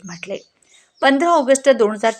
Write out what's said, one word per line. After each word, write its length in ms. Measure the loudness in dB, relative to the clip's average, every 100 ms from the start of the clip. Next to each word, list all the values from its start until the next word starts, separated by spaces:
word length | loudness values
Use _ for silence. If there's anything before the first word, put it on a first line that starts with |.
| -14
म्हटले. 320 | -16 -14 -14 -16 _ _ _ _ -2
पंधरा 280 | 0 2 2
ऑगस्ट 400 | 2 2 0 2
दोन 220 | 2 0
हजार 220 | -2 -4